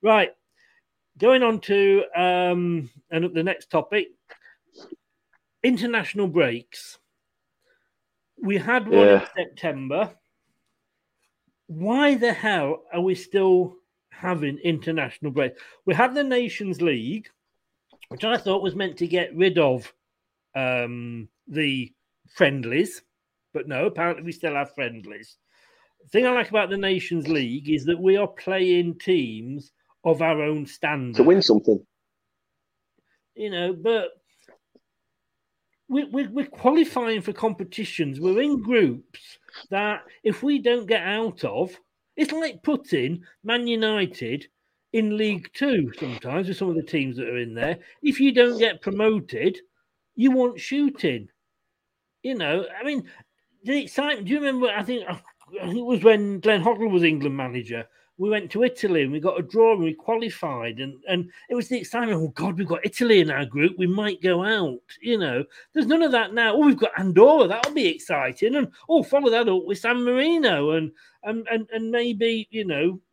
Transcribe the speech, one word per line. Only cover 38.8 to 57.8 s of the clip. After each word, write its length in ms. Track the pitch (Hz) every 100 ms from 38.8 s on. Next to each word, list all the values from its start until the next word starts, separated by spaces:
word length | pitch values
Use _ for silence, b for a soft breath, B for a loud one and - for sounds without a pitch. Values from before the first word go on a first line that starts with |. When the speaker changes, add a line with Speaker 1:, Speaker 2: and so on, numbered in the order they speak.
| 170 123 - - - - B B B
Speaker 1:
that 320 | 196 208 208 - b
if 200 | 220 -
we 160 | 269 285
don't 280 | 220 240 202
get 160 | 214
out 400 | 175 208 226 - -
of, 320 | 104 180 - _ _ _ -
it's 140 | 302
like 300 | 311 320 202
putting 600 | - 294 - 160 127 175 b b 202
Man 200 | 240 240
United 800 | 233 220 214 185 - 120 135 - _ _ _ _
in 240 | 220 214 208
League 320 | 214 196 -
Two 380 | - 285 240 156 -
sometimes 500 | 143 117 127 147 190
with 80 | 196
some 120 | 190
of 60 | 165
the 80 |
teams 320 | 160 160 135 123
that 100 | 117
are 80 | 123
in 160 | 117
there. 260 | 113 139 175 b b
If 180 | 294 277
you 140 | 269
don't 240 | 247 247 233
get 220 | 226 175
promoted, 760 | - 196 220 214 - - 185 185 _ _ _ _ _ -
you 160 | 254
want 280 | 262 247 233
shooting. 680 | - 277 294 277 165 120 104 _ _ _ _ _ _ _ _ _
You 120 | 247 254
know, 300 | 156 165 196 196
I 40 |
mean, 200 | 254 285 - b _ _ _ _
the 180 | 208 285
excitement, 460 | 208 - 294 269 190
do 60 |
you 60 | 285
remember, 280 | 285 262 247
I 160 | 214
think, 200 | 196 247 180
I 580 | 175 - _ _ 196 185
think 120 | 202
it 80 | 240
was 180 | 240
when 360 | 202 214 202 196
Glenn 240 | 214 208
Hoddle 280 | 175 220 226
was 120 | 185
England 320 | 170 156 143 139
manager, 500 | 131 123 110 117